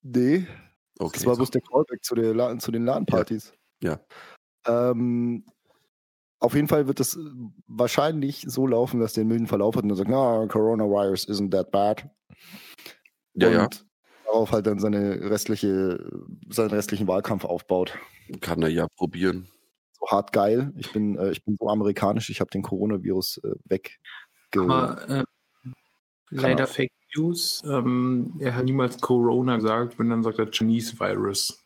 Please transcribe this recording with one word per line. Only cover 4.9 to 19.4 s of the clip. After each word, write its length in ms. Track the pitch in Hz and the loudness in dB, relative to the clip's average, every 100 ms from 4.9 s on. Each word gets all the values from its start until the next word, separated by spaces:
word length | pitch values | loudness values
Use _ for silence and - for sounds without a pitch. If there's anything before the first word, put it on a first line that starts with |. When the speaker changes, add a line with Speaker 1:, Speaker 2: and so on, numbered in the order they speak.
Speaker 1:
Ähm, 540 | 117 120 120 120 117 - _ _ _ _ _ _ _ _ _ | 2 0 0 -2 -4 -10 _ _ _ _ _ _ _ _ _
auf 160 | 120 139 | 2 2
jeden 120 | 151 | 4
Fall 200 | 151 135 | 2 2
wird 120 | 139 | 0
das 180 | - 175 156 127 113 - _ | -2 -4 -10 -12 -14 -16 _
wahrscheinlich 800 | 113 120 - 151 160 139 151 139 | -2 0 2 2 0 -4 -6 -8
so 200 | 127 131 | -2 2
laufen, 320 | 117 120 120 | 2 2 0
dass 140 | 113 | 0
der 80 | - | 0
einen 80 | 110 | 0
milden 180 | 113 113 | 0 0
Verlauf 280 | 101 101 117 | 2 2 2
hat 80 | |
und 60 | 104 | 0
dann 80 | 95 | 0
sagt, 120 | 101 | 0
"Na, 360 | 131 131 113 110 | 2 2 2 0
coronavirus 800 | 113 110 113 104 101 98 95 - | 2 2 2 2 2 0 -2 -4
isn't 220 | 101 101 | -4 0
that 200 | 95 90 | 0 2
bad." 380 | 98 104 107 - _ _ - 170 185 - - - - _ _ _ - | 2 2 0 -6 _ _ -20 -20 -20 -20 -20 -20 -20 _ _ _ 4
Speaker 2:
Ja, 140 | 90 | 6
ja. 140 | 87 110 | 6 4
Speaker 1:
Und 200 | - _ _ _ _ - | -2 _ _ _ _ 0
darauf 260 | 110 107 | 2 2
halt 160 | 110 104 | 2 2
dann 120 | 101 | 2
seine 500 | 107 104 101 95 98 | 0 2 0 -2 -2
restliche, 800 | 104 - 107 104 95 95 90 - - - - - | -2 0 0 2 2 0 -2 -8 -14 -14 -18 -6
seinen 220 | 101 107 | 0 2
restlichen 360 | 104 101 98 98 | 0 -2 -2 0
Wahlkampf 380 | 92 - 101 - | 0 0 -4 -2
aufbaut. 520 | 87 - 90 92 - - - - - | -6 -2 0 0 -6 -18 -20 -16 -12
Speaker 2:
Kann 200 | - 82 | -4 0
er 80 | 80 | 0
ja 180 | 82 80 _ | 0 -2 _
probieren. 520 | 85 87 92 90 | -6 0 -2 -2